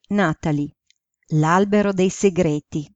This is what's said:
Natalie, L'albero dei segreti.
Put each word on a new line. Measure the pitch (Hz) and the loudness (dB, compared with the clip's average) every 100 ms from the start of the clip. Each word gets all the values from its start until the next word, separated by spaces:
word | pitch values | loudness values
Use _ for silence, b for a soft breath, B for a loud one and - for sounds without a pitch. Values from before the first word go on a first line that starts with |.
| _ | _
Natalie, | 202 170 156 165 147 147 - _ _ _ _ _ | -2 0 -2 -2 -2 -4 -10 _ _ _ _ _
L'albero | 156 156 185 202 208 202 | 0 2 2 2 0 0
dei | 190 185 | 0 0
segreti. | - 202 175 165 147 - 156 147 | 0 0 2 0 -2 -4 -10 -10